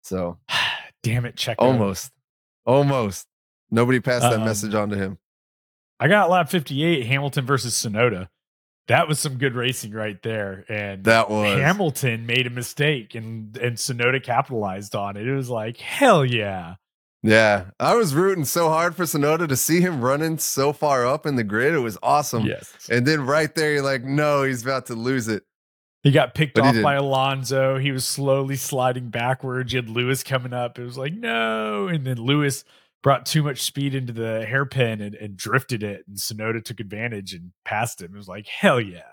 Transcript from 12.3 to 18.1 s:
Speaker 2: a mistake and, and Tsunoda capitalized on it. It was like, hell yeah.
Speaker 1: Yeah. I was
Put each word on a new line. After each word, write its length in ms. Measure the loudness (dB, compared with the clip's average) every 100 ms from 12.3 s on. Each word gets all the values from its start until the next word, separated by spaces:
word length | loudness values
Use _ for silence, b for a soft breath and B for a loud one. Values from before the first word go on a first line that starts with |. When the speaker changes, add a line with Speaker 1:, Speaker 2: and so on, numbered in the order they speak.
| 0 0
Speaker 2:
a 20 |
mistake 680 | -4 -10 0 0 0 -6 -12
and, 400 | -10 -12 -12 -6
and 200 | -4 -4
Tsunoda 440 | -6 0 0 0
capitalized 720 | 0 -2 0 -4 -4 -6 -8
on 220 | -6 -6 -6
it. 100 | -4
It 80 |
was 160 | -4 -4
like, 280 | -6 -6 -10
hell 480 | -10 2 6 6 4
yeah. 500 | 0 -2 -6 -10 -16 _ _ _ _
Speaker 1:
Yeah. 460 | 6 8 8 4 0 _
I 160 | 2 4
was 180 | 4